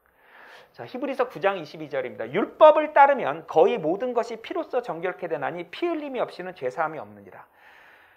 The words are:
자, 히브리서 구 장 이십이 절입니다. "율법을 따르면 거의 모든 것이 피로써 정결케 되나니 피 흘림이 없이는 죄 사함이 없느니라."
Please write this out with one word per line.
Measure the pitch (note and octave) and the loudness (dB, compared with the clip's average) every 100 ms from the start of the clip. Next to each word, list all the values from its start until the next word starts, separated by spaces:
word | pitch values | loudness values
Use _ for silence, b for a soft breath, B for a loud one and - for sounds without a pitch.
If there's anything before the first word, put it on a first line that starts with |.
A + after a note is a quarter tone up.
| _ b b b b b b | _ b b b b b b
자, | - A#2+ | -18 -14
히브리서 | B3 C#4 C4 B3+ | -8 -6 -4 -4
구 | D#3+ | -2
장 | F#3+ G3 | -2 -2
이십이 | D3 E3+ D3 | -8 -14 -8
절입니다. | C3+ B2 A2 A2 | -6 -6 -8 -4
"율법을 | E3 - - D#4 D#4 D4+ | -2 0 8 8 8 4
따르면 | D4+ C#4 C4 C#3 D#3+ - | 6 6 6 -2 -4 0
거의 | D#3+ G3+ A#3 | 4 4 4
모든 | D3+ G3 B3+ | -2 -2 -2
것이 | A#3 A3 A3 | -2 -4 -6
피로써 | - E4 - B3+ | -8 -8 -4 -4
정결케 | A#3+ E3 F3+ F3+ F3 | -4 -6 -6 -6 -6
되나니 | D3+ C3+ F3 F3 | -4 -4 -6 -10
피 | - F4 | -4 -2
흘림이 | D#4+ D4 B3 | -2 -4 -4
없이는 | D3+ - F3+ | -4 -6 -12
죄 | - B2+ | -6 -6
사함이 | D#3+ D#3 D#3 | -2 -4 -4
없느니라." | G#2 G#2 G2 - - b b b b b b | -14 -16 -20 -20 -20 b b b b b b